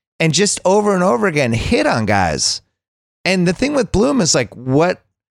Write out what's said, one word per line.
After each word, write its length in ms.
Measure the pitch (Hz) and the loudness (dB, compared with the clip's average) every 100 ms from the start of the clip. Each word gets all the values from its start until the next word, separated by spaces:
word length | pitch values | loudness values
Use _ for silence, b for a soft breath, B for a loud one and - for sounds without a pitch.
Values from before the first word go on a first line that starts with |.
| _ - | _ -4
and 160 | 160 | 0
just 240 | 147 208 - | 0 0 0
over 280 | 180 202 208 | 0 2 2
and 100 | 190 | 0
over 240 | 180 233 208 | 0 0 0
again 240 | 147 127 | 0 0
hit 340 | 113 - 262 302 | -2 0 0 0
on 180 | 139 107 | 0 0
guys. 560 | 104 90 71 - - _ _ _ _ _ _ | 0 0 -2 -4 -6 _ _ _ _ _ _
And 220 | 170 190 175 | -2 0 0
the 60 | |
thing 220 | 175 269 | 0 -2
with 180 | 294 220 | -2 -2
Bloom 280 | 180 247 277 | 0 0 0
is, 140 | 170 | 0
like, 180 | 151 117 - | 0 -2 -6
what, 440 | 127 135 170 - _ _ _ | -2 0 2 -2 _ _ _